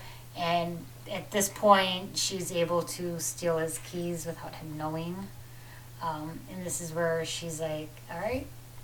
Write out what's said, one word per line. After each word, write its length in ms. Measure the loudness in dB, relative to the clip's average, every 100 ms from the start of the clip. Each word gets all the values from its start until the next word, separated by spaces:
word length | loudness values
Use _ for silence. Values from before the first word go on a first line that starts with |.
| -6 -14 -10 -2
and 460 | 2 2 2 -4 -8 -12 -6
at 220 | -6 0
this 160 | 2 2
point, 720 | 8 10 10 8 2 -2 0
she's 340 | 0 0 0
able 300 | 2 4 4
to 360 | 2 -2 -2 -2
steal 380 | -4 0 2 2
his 180 | 2 -2 -6
keys 360 | -2 -2 -2 -4
without 300 | -6 -8 -10
him 220 | -8 -4
knowing. 500 | -2 -2 -4 -6 -8 -10 -12 -14 -14 -14 -14 -6
Um, 400 | -4 -2 -4 -8 -8
and 100 | -6
this 160 | -4 -4
is 140 | -2
where 320 | 2 2 2 0
she's 340 | -4 -4 -4
like, 300 | -2 -2 -6 -12 -10
"All 80 | -4
right, 260 | -2 -2 -4 -10 -14 -12